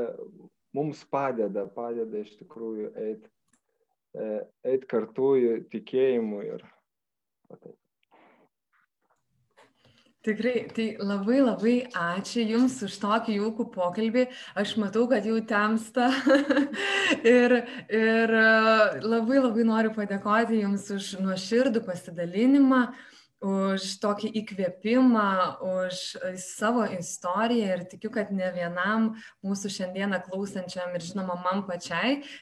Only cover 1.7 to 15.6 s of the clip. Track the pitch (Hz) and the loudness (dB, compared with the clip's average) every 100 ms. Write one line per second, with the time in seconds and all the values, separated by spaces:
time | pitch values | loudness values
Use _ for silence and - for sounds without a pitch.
1.7 | - 117 117 110 107 104 - 95 113 113 | -8 -6 -6 -6 -8 -10 -16 -20 -12 -10
2.7 | 110 107 - 110 107 - _ _ _ _ | -8 -8 -8 -8 -8 -14 _ _ _ _
3.7 | _ _ _ _ - 107 107 - _ 123 | _ _ _ _ -10 -6 -6 -8 _ -2
4.7 | 131 127 117 110 - 135 135 120 113 - | -2 0 -4 -2 -2 2 4 2 0 -4
5.7 | 110 - 127 135 120 110 104 113 - - | -12 -4 0 2 2 -2 -6 -8 -12 -14
6.7 | _ _ _ _ _ _ _ _ - - | _ _ _ _ _ _ _ _ -20 -20
7.7 | - _ _ _ _ _ _ _ _ _ | -20 _ _ _ _ _ _ _ _ _
8.7 | _ _ _ _ _ _ _ _ _ _ | _ _ _ _ _ _ _ _ _ _
9.7 | _ _ _ _ _ 220 214 233 240 - | _ _ _ _ _ -4 -2 0 -2 -4
10.7 | - 220 - 196 202 202 262 254 190 220 | -4 -4 -4 -4 -2 2 4 4 2 2
11.7 | 247 247 185 170 185 190 240 220 233 254 | 2 0 -4 -2 -4 -4 -2 0 2 2
12.7 | - 196 - 208 220 226 202 214 220 226 | 0 -8 -4 0 0 0 0 -2 -2 -6
13.7 | - 175 175 220 233 254 - - - 202 | -2 -2 0 0 2 0 -4 -8 -4 -2
14.7 | 226 202 220 240 240 208 226 220 208 | -2 0 0 2 2 2 -2 0 0